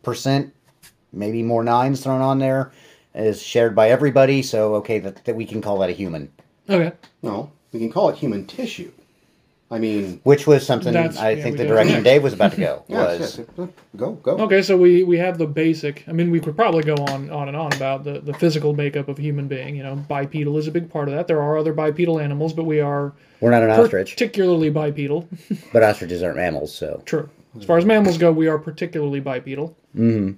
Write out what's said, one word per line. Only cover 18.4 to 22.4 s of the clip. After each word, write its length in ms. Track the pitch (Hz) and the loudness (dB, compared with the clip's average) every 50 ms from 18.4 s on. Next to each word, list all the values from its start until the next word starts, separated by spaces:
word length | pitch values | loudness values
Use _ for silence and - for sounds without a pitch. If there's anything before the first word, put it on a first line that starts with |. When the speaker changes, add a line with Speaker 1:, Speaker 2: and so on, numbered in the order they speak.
| 180 170 151 156 147 147 147 | 0 0 0 0 -2 -2 0
Speaker 2:
makeup 320 | 147 147 143 143 147 143 | 0 -2 -2 -4 -4 -6
of 100 | 147 139 | -6 -8
human 300 | 143 147 151 147 143 143 | -6 -6 -4 -4 -4 -6
being, 280 | 135 135 127 127 - 143 | -6 -8 -8 -8 -10 -10
you 60 | 139 | -10
know, 140 | 135 135 135 | -10 -8 -10
bipedal 640 | 143 143 - 147 139 143 143 - 151 147 147 147 151 | -10 -8 -6 -4 -4 -4 -4 -4 -4 -4 -2 -2 -2
is 80 | 151 | -4
a 40 | 156 | -2
big 160 | 156 170 170 165 | -4 -6 -6 -4
part 160 | - 156 143 | -6 -6 -4
of 80 | 143 139 | -4 -4
that. 100 | 151 180 | -4 -2
There 140 | - 165 151 | 0 0 0
are 160 | 143 147 156 | 0 0 0
other 160 | 156 156 160 151 | 0 0 -2 -2
bipedal 460 | 156 156 156 147 156 175 170 165 156 | 0 -2 -2 0 0 0 0 0 -2
animals, 340 | 147 143 143 143 | -2 -4 -4 -2